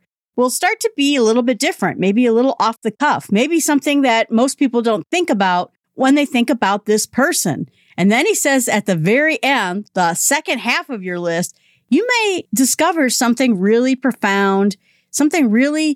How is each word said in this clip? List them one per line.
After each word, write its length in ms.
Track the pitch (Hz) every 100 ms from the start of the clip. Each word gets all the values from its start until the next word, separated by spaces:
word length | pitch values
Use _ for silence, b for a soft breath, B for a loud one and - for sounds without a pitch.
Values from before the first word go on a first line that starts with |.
| _ _ _ -
will 140 | 247
start 300 | - 359 427
to 120 | 440 349
be 180 | 277 285
a 60 |
little 220 | 220 233
bit 160 | 240 240
different, 400 | 311 370 180 -
maybe 260 | 190 208 247
a 80 |
little 220 | 226 262 -
off 220 | 214 226
the 80 | 220
cuff, 420 | - 294 196 -
maybe 280 | 208 311 339
something 420 | - 285 302 285
that 300 | 262 226 220
most 260 | 226 269 -
people 240 | 269 240
don't 240 | 233 220 -
think 180 | 349 330
about 420 | 214 190 180 - _ _
when 220 | - 262 294
they 100 | 285
think 240 | 240 233
about 380 | 262 196 202 -
this 180 | 214 -
person. 640 | - 302 - 180 135 123 b b -
And 160 | 190
then 140 | 233 381
he 80 |
says 340 | 339 294 269 -
at 200 | 214 202
the 80 | 170
very 420 | 160 254 311 302
end, 480 | 262 269 185 190 -
the 220 | 190 170 170
second 420 | - 285 339 262
half 320 | 220 302 339
of 140 | 226
your 160 | 185 175
list, 360 | 175 170 180 - _ _ _
you 200 | 277 494
may 400 | 480 415 370 - 214
discover 520 | 254 - 320 330 254
something 480 | - 240 233 262 190
really 360 | 196 226 254 262
profound, 800 | 269 214 208 196 196 196 202 190 _ _ _
something 400 | - 294 349 247
really 440 | 220 277 311 311